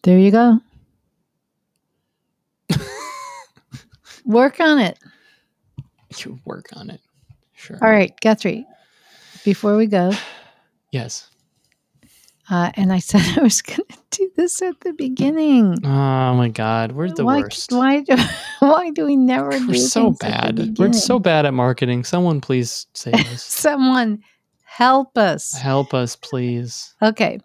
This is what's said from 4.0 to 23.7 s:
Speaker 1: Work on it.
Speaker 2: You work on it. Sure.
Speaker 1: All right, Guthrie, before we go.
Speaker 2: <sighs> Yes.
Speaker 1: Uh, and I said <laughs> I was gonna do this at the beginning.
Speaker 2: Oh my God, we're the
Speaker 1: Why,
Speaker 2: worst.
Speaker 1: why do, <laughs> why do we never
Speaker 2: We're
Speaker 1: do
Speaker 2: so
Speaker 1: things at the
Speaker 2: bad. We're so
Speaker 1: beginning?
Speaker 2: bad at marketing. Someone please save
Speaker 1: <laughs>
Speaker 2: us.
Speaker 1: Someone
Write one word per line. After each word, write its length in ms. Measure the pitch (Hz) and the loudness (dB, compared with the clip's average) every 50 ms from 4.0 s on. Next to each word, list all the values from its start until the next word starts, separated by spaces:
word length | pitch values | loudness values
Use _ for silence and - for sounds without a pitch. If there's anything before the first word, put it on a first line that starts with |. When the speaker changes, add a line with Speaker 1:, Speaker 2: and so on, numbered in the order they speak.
| _ - - - _ | _ -20 -20 -12 _
Speaker 1:
Work 360 | - 214 240 254 277 - - | 0 2 4 4 2 0 0
on 180 | 339 311 302 285 | 0 2 2 2
it. 200 | 220 170 - _ _ - _ _ _ _ _ _ _ _ _ _ _ _ _ - - _ _ _ _ _ - - - | 2 0 -4 _ _ -20 _ _ _ _ _ _ _ _ _ _ _ _ _ -20 -20 _ _ _ _ _ -18 -16 -16
Speaker 2:
You 140 | - - 127 _ | -16 -18 -16 _
work 220 | - - - - - - | -14 -14 -14 -16 -20 -20
on 160 | - - - | -18 -18 -18
it. 100 | - - _ _ _ _ _ _ - _ _ _ _ | -18 -20 _ _ _ _ _ _ -20 _ _ _ _
Sure. 240 | _ - - 202 - | _ -20 -20 -4 0
Speaker 1:
All 80 | 247 220 | 2 4
right, 220 | 220 208 185 - _ - | 4 4 2 0 _ -2
Guthrie, 460 | - 220 220 214 - 190 - 226 262 _ _ _ _ _ _ _ _ _ _ _ _ - - - - | 0 0 0 2 -2 -6 -6 -6 -12 _ _ _ _ _ _ _ _ _ _ _ _ -20 -20 -6 -2
before 320 | 208 196 - - 208 208 | -2 -2 0 0 0 2
we 100 | 214 226 | 2 2
go. 260 | 214 202 185 175 185 202 | 2 2 0 0 0 -2
Speaker 2:
<sighs> 60 | 202 - - - - - _ _ _ _ _ _ _ _ _ | -4 -8 -14 -20 -20 -20 _ _ _ _ _ _ _ _ _
Yes. 380 | - 131 117 120 - - - _ _ _ _ _ _ _ _ _ _ _ _ _ _ _ _ _ _ _ _ _ _ _ _ - | -8 -8 -8 -8 -14 -16 -16 _ _ _ _ _ _ _ _ _ _ _ _ _ _ _ _ _ _ _ _ _ _ _ _ -4
Speaker 1:
Uh, 220 | 190 175 175 - - | -2 -2 -2 -2 -2
and 180 | - 196 185 | -2 0 0
I 60 | 185 180 | 0 0
said 220 | - - - 202 | -2 2 2 2
<laughs> 160 | 165 170 - - | 2 2 2 2
I 40 | 302 | 2
was 180 | 226 - - | 2 2 0
gonna 160 | - - - - 392 _ - _ _ _ | -6 -6 -8 -8 -8 _ -14 _ _ _
do 180 | - - 381 381 _ | -4 -4 -4 -4 _
this 240 | - 349 349 - - | -2 -2 -2 -2 -4
at 200 | 370 370 - _ | -6 -6 -6 _
the 120 | - 370 | -8 -10
beginning. 840 | 311 - 285 262 254 - - 277 311 320 311 302 277 247 220 190 170 - - | -8 -6 -6 -6 -2 0 0 0 0 0 2 2 4 4 4 2 0 -2 -2
Speaker 2:
Oh 480 | 139 139 139 139 135 131 131 131 127 127 | 0 0 2 2 2 2 2 2 2 4
my 140 | 123 123 117 | 2 2 0
God, 420 | 110 - 110 110 113 113 113 113 | 0 -4 -2 -2 0 0 -2 -4
we're 200 | 127 143 165 185 | -4 -6 -6 -6
the 120 | 170 - - | -2 -2 0
Speaker 1:
Why, 180 | 240 269 294 | 2 2 0
Speaker 2:
worst. 280 | 269 101 - - - - | -2 -4 -8 -12 -8 -4
Speaker 1:
why 300 | 247 247 254 269 277 294 | -2 0 2 2 2 0
do, 160 | 277 - 262 240 233 - - - | 2 2 2 2 2 -2 -4 -10
<laughs> 200 | - - - - | -12 -14 -2 2
why 320 | - 269 302 320 359 339 | 4 4 4 2 2 -4
do 160 | 294 330 311 | -4 -4 -2
we 80 | 285 285 | 0 2
never 360 | 269 254 254 254 262 277 277 | 4 4 2 2 0 -2 -2
Speaker 2:
We're 160 | 277 269 254 247 | -4 -4 -2 0
Speaker 1:
do 60 | 254 | 0
Speaker 2:
so 300 | 247 254 262 - 226 254 - - | 0 0 0 2 2 2 2 2
Speaker 1:
things 40 | - - | 0 -4
at 320 | 214 214 - - - 226 | -6 -4 -2 -2 -2 -2
the 80 | 220 226 | -2 -4
Speaker 2:
bad. 120 | 226 220 - | -4 0 0
We're 120 | 233 240 240 | 2 2 2
so 260 | 220 196 - 247 240 | 0 0 0 0 0
Speaker 1:
beginning? 20 | |
Speaker 2:
bad 240 | 185 185 160 156 147 | 2 2 2 2 2
at 80 | 143 131 | 0 0
marketing. 480 | 127 123 127 123 - 135 123 123 123 | 0 0 0 0 0 -2 -2 -2 -4
Someone 380 | 120 - - 180 180 175 160 143 | -4 -2 -2 0 0 0 0 -2
please 480 | - - 131 127 120 117 - - - _ _ | -2 -2 -2 -2 -2 -4 -8 -12 -14 _ _
save 200 | - - 120 226 | -14 -6 -2 -2
Speaker 1:
<laughs> 180 | 220 151 120 | -2 -2 -2
Speaker 2:
us. 120 | 123 123 - | -8 -14 -12
Speaker 1:
Someone 800 | - - - - 302 | -10 -8 -2 -2 0